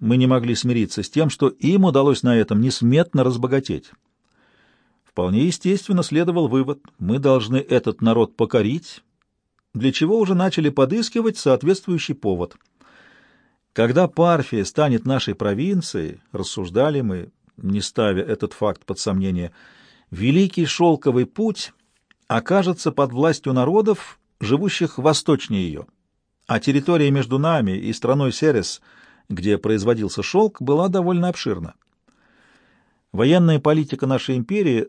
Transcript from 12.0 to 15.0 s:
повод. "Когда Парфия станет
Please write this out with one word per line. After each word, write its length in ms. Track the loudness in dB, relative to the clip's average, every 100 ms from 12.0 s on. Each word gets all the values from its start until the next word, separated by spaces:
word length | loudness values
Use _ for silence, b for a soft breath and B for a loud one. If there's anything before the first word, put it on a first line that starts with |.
| -6
повод. 400 | -6 -4 -4 -4 -10 _ _ b b b b b b b b _
"Когда 340 | 0 2 4 2
Парфия 560 | 2 2 2 0 -4
станет 440 | -2 0 0 0